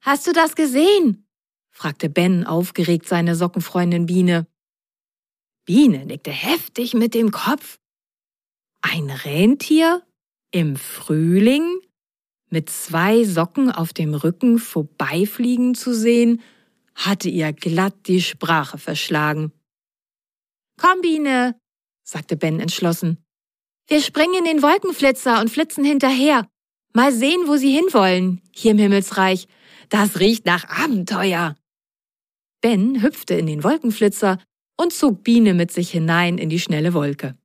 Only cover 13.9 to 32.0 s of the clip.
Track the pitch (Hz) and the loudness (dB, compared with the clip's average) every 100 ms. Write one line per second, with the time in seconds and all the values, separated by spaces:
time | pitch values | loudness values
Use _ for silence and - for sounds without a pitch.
13.9 | - 156 147 165 175 247 233 226 165 151 | -4 -4 -2 -2 0 2 2 0 -6 -6
14.9 | _ 139 165 - - 247 247 247 247 254 | _ -4 -2 -2 -2 -2 0 0 -2 -4
15.9 | 233 226 233 240 233 - _ _ _ _ | 0 2 4 4 2 -4 _ _ _ _
16.9 | - 185 196 180 175 156 151 180 165 196 | -6 -4 -2 -2 -2 -4 -4 -4 0 -2
17.9 | - - 185 170 - - 165 139 - - | -4 0 0 0 -6 -2 -2 -2 -10 -10
18.9 | 147 - 151 151 151 156 _ _ _ _ | -8 -4 -2 -2 -4 -6 _ _ _ _
19.9 | _ _ _ _ _ _ _ _ _ 349 | _ _ _ _ _ _ _ _ _ 2
20.9 | 370 349 311 294 254 247 233 _ _ _ | 2 0 0 0 0 0 -4 _ _ _
21.9 | _ - 165 151 156 160 160 170 - 175 | _ -16 -16 -8 -4 -2 -2 -4 -2 -2
22.9 | 170 170 165 _ _ _ _ _ _ _ | -2 -4 -4 _ _ _ _ _ _ _
23.9 | 302 277 - 330 370 339 311 285 381 381 | 0 0 0 0 0 0 2 2 2 0
24.9 | - 277 262 262 233 226 285 320 - 285 | 0 0 0 0 0 0 -2 -4 0 0
25.9 | 285 262 262 285 269 208 _ _ _ _ | 2 2 2 2 2 -2 _ _ _ _
26.9 | 226 269 240 269 359 330 294 269 269 370 | 2 2 2 0 0 2 2 2 2 2
27.9 | 254 190 180 185 180 _ - 226 208 208 | 2 2 2 0 -4 _ -2 2 4 4
28.9 | 196 190 - 190 185 - _ _ - _ | 2 0 -2 0 0 -6 _ _ -20 _
29.9 | 208 202 185 196 226 175 175 - - 311 | 0 0 2 0 2 0 -2 -4 -4 -2
30.9 | 220 175 196 190 170 170 147 _ _ _ | -2 -4 -4 -2 -2 -4 -8 _ _ _
31.9 | _ | _